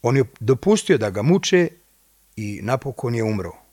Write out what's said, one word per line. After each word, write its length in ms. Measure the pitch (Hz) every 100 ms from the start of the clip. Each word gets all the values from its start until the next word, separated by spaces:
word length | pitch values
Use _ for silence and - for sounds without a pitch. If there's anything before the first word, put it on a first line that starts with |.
On 140 | 120 135
je 80 | 120 _
dopustio 580 | 113 131 190 214 - 147
da 120 | 107
ga 120 | 95
muče 460 | 127 185 - 180 170 - _ _ _ _ _ -
i 240 | 104 101
napokon 520 | 104 127 139 - 127
je 80 | 120
umro. 300 | 110 107 87 - _